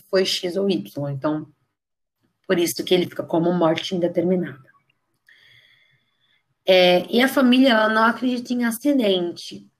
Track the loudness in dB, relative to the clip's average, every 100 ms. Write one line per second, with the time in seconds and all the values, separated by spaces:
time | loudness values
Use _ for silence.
0 | -4 -2 0 -4 -6 -4 -2 -2 -6 -10
1 | -8 -6 -4 -6 -8 _ _ _ _ _
2 | _ _ _ _ -4 -2 -2 -4 0 0
3 | 0 -6 -4 -2 0 0 0 0 -4 -4
4 | -2 -2 -2 -2 -4 -12 _ _ _ _
5 | _ _ _ _ _ _ _ _ _ _
6 | _ _ _ _ _ _ 2 4 6 4
7 | 0 0 0 2 4 6 4 4 2 2
8 | 2 0 -4 -4 -4 -4 -4 -2 0 2
9 | 2 0 -2 -8 -14 -18 -20